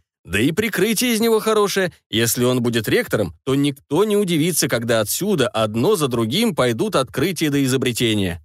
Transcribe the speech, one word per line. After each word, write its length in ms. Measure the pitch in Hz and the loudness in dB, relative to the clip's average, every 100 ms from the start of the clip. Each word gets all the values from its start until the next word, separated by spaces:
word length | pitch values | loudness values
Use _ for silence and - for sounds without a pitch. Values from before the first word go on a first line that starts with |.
| _ _ - | _ _ -4
да 140 | 95 | 0
и 120 | 135 | 2
прикрытие 640 | 165 220 - 208 220 247 | 2 -2 0 0 2 0
из 80 | 220 | 0
него 180 | 233 220 | 2 2
хорошее. 540 | 220 214 202 196 185 - _ | 2 2 2 0 -4 -6 _
Если 360 | 107 117 - 123 | -2 0 0 2
он 160 | 127 | 2
будет 260 | 120 113 107 | 0 -2 0
ректором, 500 | 185 233 110 92 - - | 0 0 -2 -2 -6 -4
то 100 | 139 | 0
никто 480 | 143 139 - 151 220 | 0 -2 -4 0 2
не 100 | 202 | 2
удивится, 540 | 196 165 170 165 - | 2 2 0 0 0
когда 320 | 123 117 117 | 0 0 0
отсюда 460 | 107 - 196 180 117 | 0 -2 -2 0 0
одно 460 | 110 110 110 156 208 | 0 -2 0 0 2
за 120 | 143 | 0
другим 480 | 117 110 170 233 143 | -2 -2 0 0 0
пойдут 400 | 127 117 214 165 | 0 0 -2 -2
открытия 540 | 127 127 131 143 151 | -2 -2 -2 -2 -2
до 120 | 143 | 0
изобретения. 800 | 135 131 127 117 117 107 92 85 | 0 0 -2 -2 0 0 -2 -4